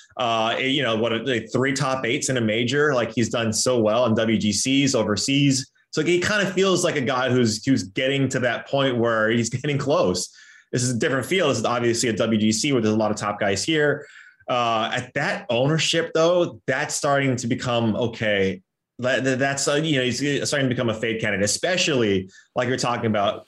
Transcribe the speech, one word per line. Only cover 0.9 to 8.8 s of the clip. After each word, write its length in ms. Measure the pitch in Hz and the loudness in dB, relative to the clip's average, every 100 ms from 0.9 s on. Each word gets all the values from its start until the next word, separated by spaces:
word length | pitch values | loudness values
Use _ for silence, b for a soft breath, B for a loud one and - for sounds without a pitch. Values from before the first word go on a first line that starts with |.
| 110 | 0
what, 280 | 117 113 | 0 -2
the 240 | 127 117 - | -2 -4 -2
three 200 | 123 135 | 0 0
top 320 | 135 135 131 | 0 -2 -2
eights 240 | 117 143 - | -2 -2 -2
in 80 | 127 | 0
a 40 | |
major, 520 | 107 113 120 143 151 | 0 0 0 2 2
like, 200 | 123 110 | 2 0
he's 160 | 123 104 | 0 -2
done 220 | 123 113 | 0 -2
so 280 | 107 127 123 | 0 0 2
well 240 | 107 123 120 | 2 2 2
in 80 | |
W 220 | 110 113 107 | 2 2 2
G 160 | 104 | 0
Cs, 420 | 98 131 135 135 | 0 0 2 2
overseas. 760 | 123 104 101 - 139 143 131 - b b | 2 0 -2 0 2 2 0 -4 b b
So 120 | 160 | -2
he 160 | 151 175 | 0 0
kind 280 | 175 214 190 | 0 0 0
of 60 | |
feels 320 | 185 196 180 | 0 2 2
like 120 | 170 147 | 0 0
a 40 | |
guy 300 | 123 127 127 | 0 0 2
who's, 340 | 123 113 - | 2 2 0
who's 200 | 135 123 | 0 0
getting 440 | 95 - 131 139 131 | 0 -2 0 0 0
to 100 | 127 | 0
that 280 | 120 110 - | 0 -2 -2
point 300 | 139 | 0